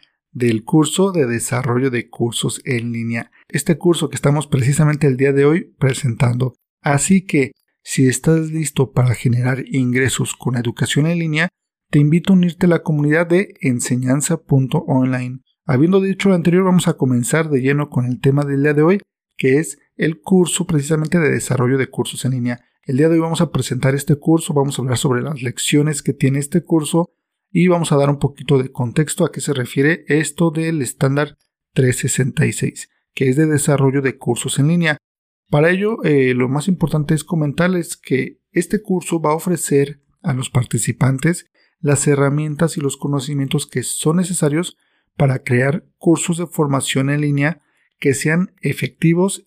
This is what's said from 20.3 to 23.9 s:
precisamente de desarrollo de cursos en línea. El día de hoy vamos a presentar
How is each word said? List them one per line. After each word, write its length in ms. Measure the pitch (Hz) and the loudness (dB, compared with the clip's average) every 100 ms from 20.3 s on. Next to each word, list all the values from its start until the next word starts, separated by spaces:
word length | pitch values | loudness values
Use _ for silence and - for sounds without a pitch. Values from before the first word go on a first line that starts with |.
| 185 175 - | 2 2 0
precisamente 540 | 170 156 139 156 156 180 | -2 -2 0 -2 0 0
de 120 | 147 | 2
desarrollo 460 | 131 - 123 123 135 | 0 -2 0 0 0
de 140 | 127 | -2
cursos 340 | - 117 - | -4 -6 -4
en 60 | 123 | -4
línea. 300 | 127 120 120 _ _ | -2 -4 -6 _ _
El 140 | - 127 | -4 0
día 100 | 160 | 2
de 80 | 165 | 2
hoy 40 | |
vamos 200 | 165 160 | 0 0
a 100 | 170 | 0
presentar 460 | - - 127 135 | -2 -4 -2 0